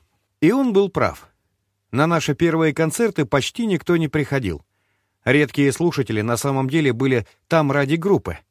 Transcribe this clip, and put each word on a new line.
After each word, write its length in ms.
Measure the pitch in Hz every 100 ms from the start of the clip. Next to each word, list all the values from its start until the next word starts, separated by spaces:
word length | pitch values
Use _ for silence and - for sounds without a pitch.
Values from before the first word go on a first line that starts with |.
| _ _ _ _
И 100 | 156
он 220 | 254 262
был 160 | 196 202
прав. 400 | 156 107 - - _ _ _ _ _ _
На 160 | 117 160
наши 260 | 165 -
первые 400 | 139 170 160 160
концерты 520 | 147 160 - 233 175 147
почти 400 | 143 - - 226
никто 300 | 185 - 175
не 120 | 156
приходил. 560 | 156 139 139 110 78 - _ _ _ _ _
Редкие 460 | - 139 147 - 143
слушатели 480 | 131 170 147 127 110
на 160 | 107 120
самом 320 | 139 135 135
деле 240 | 156 143
были 340 | 117 135 127 101 _ _
там 240 | 165 147
ради 240 | 139 139
группы, 440 | 165 180 131 - 80 _